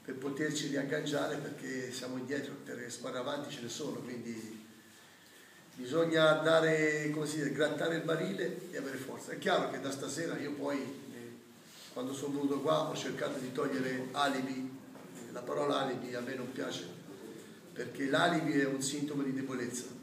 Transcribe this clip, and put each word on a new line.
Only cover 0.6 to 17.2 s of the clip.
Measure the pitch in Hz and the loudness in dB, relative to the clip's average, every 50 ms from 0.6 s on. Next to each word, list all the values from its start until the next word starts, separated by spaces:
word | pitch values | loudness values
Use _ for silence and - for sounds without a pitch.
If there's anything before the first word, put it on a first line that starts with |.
| 147 135 | 0 0
riagganciare, | 131 139 135 - 156 151 - 143 143 143 151 151 147 143 | 0 0 0 0 0 0 0 0 0 0 0 0 -2 -2
perché | - - - - - 131 131 127 127 120 | -4 -6 -8 -8 -8 -6 -4 -4 -4 -4
siamo | 120 - 131 127 131 127 | -6 -6 -6 -4 -4 -4
indietro, | 120 117 143 139 131 - - - - | -4 -2 -2 -2 -2 -4 -8 -10 -10
per | - 123 120 | -10 -8 -8
le | 120 120 | -8 -8
squadre | 120 - - 131 127 127 | -10 -8 -6 -6 -4 -2
avanti | 123 143 147 147 147 - 147 | -2 -2 -2 -4 -4 -6 -8
ce | 139 | -8
ne | 120 117 | -6 -6
sono, | 110 - 151 131 - - | -6 -4 -4 -4 -4 -6
quindi | - 120 123 120 113 117 117 110 107 - - - - - - - - - - - - - - - - - - - - - - - - - - | -6 -6 -8 -6 -6 -6 -6 -6 -8 -10 -10 -12 -14 -16 -20 -20 -20 -20 -20 -20 -20 -20 -20 -20 -20 -20 -20 -20 -20 -20 -20 -20 -20 -20 -10
bisogna | 131 123 123 143 165 165 160 160 160 156 156 156 | -8 -4 0 4 4 6 6 8 8 10 10 8
dare, | 156 156 160 165 160 160 160 156 156 156 156 151 151 151 151 | 8 8 8 8 8 8 8 6 6 6 6 4 4 2 0
come | 147 156 151 | 0 0 0
si | 147 151 156 | 0 0 0
dice, | 147 - | 0 0
grattare | 127 131 151 147 147 - 165 165 165 | 4 4 4 4 4 2 2 2 2
il | 160 - | 0 2
barile | 160 160 156 185 196 196 - 180 - - - - - | 2 2 2 2 0 0 0 -2 -2 -2 -4 -8 -8
e | - 143 | -6 -6
avere | 135 135 131 123 | -4 -4 -4 -6
forza. | - - 117 - - - | -6 -6 -8 -8 -8 -8
È | - - | -8 -2
chiaro | - 190 180 160 - - | 2 4 4 4 4 2
che | - - | -2 -2
da | 135 139 | -2 -4
stasera | 131 - - - - 160 170 151 - 135 | -4 -2 -4 -4 -2 -2 -2 -2 -2 -2
io | 139 147 147 | -2 -4 -4
poi, | 139 139 143 143 135 | -2 0 0 0 0
eh, | 123 117 - - - 120 120 120 120 117 117 - - - - - - - - - - - - | -2 -4 -6 -10 -10 -12 -12 -10 -10 -12 -12 -14 -18 -20 -20 -20 -20 -20 -20 -18 -18 -12 -8
quando | 127 127 131 139 | -6 -4 -4 -4
sono | 135 143 143 139 | -4 -2 -2 -2
venuto | 143 143 139 143 135 | 0 2 2 2 2
qua, | 123 151 160 156 156 - | 4 4 4 4 4 2
ho | - | -2
cercato | - - - - - 147 143 143 131 | -2 -2 -2 -2 -2 -2 -2 -2 -2
di | 127 123 | -4 -4
togliere | 127 147 143 135 131 131 131 127 127 127 131 123 | -2 0 0 0 0 0 0 0 0 -2 -2 -2
alibi. | - 139 143 139 131 131 127 131 131 127 - - - - - - - - - - - - - - | 0 2 2 4 2 2 0 -2 -2 -4 -4 -6 -8 -10 -14 -16 -16 -16 -16 -14 -14 -14 -12 -10
La | 117 123 | -10 -8
parola | 123 - 143 - 147 143 139 135 | -6 -4 -2 0 2 2 2 2
alibi | 135 127 123 117 120 120 123 | 2 0 -2 -4 -4 -4 -4
a | 120 | -4
me | 120 127 135 | -4 -4 -4
non | 127 123 117 | -6 -6 -6
piace, | - - - 127 117 - - - - - - - - - | -4 -4 -4 -4 -4 -6 -8 -8 -12 -14 -14 -14 -14 -14